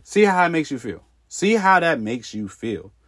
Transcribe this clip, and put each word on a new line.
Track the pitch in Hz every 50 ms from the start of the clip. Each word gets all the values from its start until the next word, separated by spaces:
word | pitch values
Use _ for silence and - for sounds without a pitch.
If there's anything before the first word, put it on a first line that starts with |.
| -
See | - - 208 214
how | 202 185 180 175
it | 170
makes | 170 165 151 -
you | 139 120
feel. | 113 110 85 - _ _ _ _ _ _
See | - - - 202 226
how | 220 185 190 190 180
that | 170 170 156 123
makes | 110 107 120 123 113 - -
you | 107 107 92
feel. | - - - 113 107 80 92 98 _ _ _